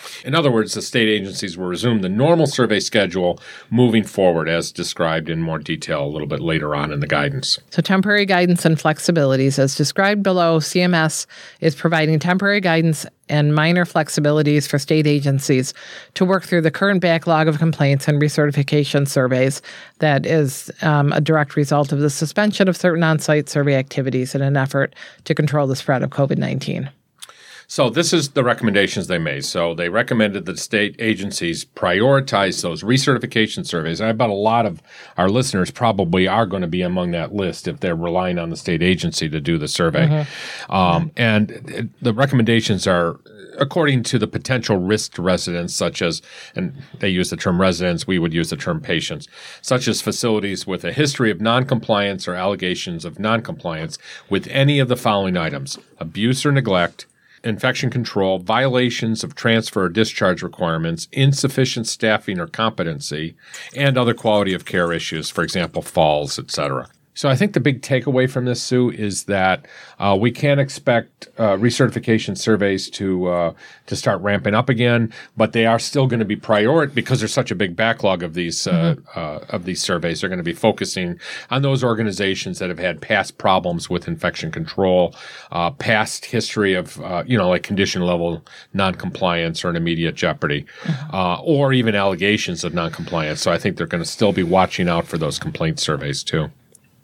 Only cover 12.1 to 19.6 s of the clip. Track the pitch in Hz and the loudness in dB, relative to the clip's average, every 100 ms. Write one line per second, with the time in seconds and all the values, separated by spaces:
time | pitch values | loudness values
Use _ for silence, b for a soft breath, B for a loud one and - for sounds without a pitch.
12.1 | 156 165 185 202 202 185 165 165 151 - | 2 2 2 2 2 2 4 4 0 -4
13.1 | - - 147 147 151 160 175 175 170 143 | -16 -4 2 4 4 4 2 2 0 0
14.1 | - 147 151 147 147 143 143 - 156 151 | 0 2 4 4 2 2 -2 2 2 4
15.1 | 147 139 135 - 131 127 B B B B | 2 2 0 2 2 0 B B B B
16.1 | - 185 190 - 175 160 151 196 196 175 | 0 2 2 2 2 2 2 2 2 2
17.1 | 165 170 160 160 151 160 151 139 139 - | 2 2 4 4 2 0 2 2 2 2
18.1 | 147 147 147 147 143 139 151 139 143 139 | 2 2 2 2 2 2 2 2 2 2
19.1 | 143 127 127 131 139 | 2 2 2 2 0